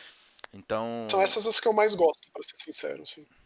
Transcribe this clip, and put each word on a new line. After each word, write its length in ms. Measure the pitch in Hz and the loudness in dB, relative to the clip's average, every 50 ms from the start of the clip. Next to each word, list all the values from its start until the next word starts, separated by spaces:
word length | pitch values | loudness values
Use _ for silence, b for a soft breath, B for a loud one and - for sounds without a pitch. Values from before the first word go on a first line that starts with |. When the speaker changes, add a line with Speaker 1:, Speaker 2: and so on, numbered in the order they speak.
| b b b b b b b b b - | b b b b b b b b b -16
Speaker 1:
Então 540 | - 98 - - 110 110 113 117 117 117 113 110 | -16 -12 -8 -4 -4 -2 -2 -4 -4 -4 -2 0
Speaker 2:
São 120 | 196 190 | 2 4
essas 240 | 196 190 - 226 196 | 4 4 2 0 0
as 140 | 226 214 - | 0 0 2
que 60 | - 233 | 2 2
eu 40 | |
mais 220 | 214 214 208 214 208 | 4 4 4 2 4
gosto, 340 | 180 170 156 147 - - - | 4 4 4 4 2 -8 -16
pra 100 | - - | -14 -12
ser 140 | - - - | -10 -10 -10
sincero, 460 | - - 156 151 - - - - - | -10 -10 -10 -8 -8 -6 -8 -8 -8
assim. 240 | 76 - - 156 147 _ _ _ _ | -8 -8 -8 -8 -10 _ _ _ _